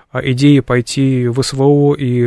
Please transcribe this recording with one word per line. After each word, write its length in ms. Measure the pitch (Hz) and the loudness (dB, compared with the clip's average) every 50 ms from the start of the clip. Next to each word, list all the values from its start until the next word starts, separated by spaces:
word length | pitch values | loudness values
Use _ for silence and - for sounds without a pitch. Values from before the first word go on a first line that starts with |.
| _ _ | _ _
а, 80 | - 127 - 139 | -10 -6 -4 -4
идеей 300 | 127 123 143 147 143 135 | -2 2 4 4 4 4
пойти 680 | - - 123 123 117 - - 139 135 135 131 123 123 | 2 0 -2 -2 -2 -4 -4 -2 -2 0 0 -2 -2
в 140 | 120 117 135 123 | -2 -2 -4 -4
С 100 | - 139 | -4 -2
В 80 | 131 | 0
О 320 | 135 143 143 147 143 143 143 | 2 2 2 2 2 0 0
и, 280 | 147 139 123 123 123 120 | -2 -2 -2 -2 0 -2